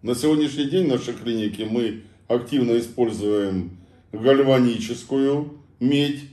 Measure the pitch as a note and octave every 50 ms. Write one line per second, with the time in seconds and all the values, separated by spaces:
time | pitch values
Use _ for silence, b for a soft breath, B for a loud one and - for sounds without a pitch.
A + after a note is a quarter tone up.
0 | - A2 B2 B2+ C#3+ D3+ D#3 D3+ D3+ C#3 C3 C#3+ C#3+ C#3 D3 F#3 F3+ D3 B2+ A#2
1 | - B2 A#2 A2 - A#2 A2+ A2+ G#2+ G#2 G#2 G2+ A2 G#2+ A2+ B2 A#2+ A2 G2+ A2
2 | B B B B B _ A#2 B2 B2 - D3 C#3 B2 A#2 A#2 A#2 A2+ A2 - -
3 | B2 A2+ G#2 F#2 G2+ G#2 G#2 G#2 G2+ G2 F#2+ F#2 F2 F2+ - b b b b b
4 | b b - G#2+ A2+ C3 C3+ C3+ C#3 C3+ C3+ C3 B2 A#2+ A#2 A2 A2 A2 A#2+ A#2+
5 | - - C#3 C3+ C3+ C#3 C#3+ D3 D3 D3 - - - _ _ _ B2 C3 C#3+ C#3+
6 | C#3+ C#3+ D3 - - -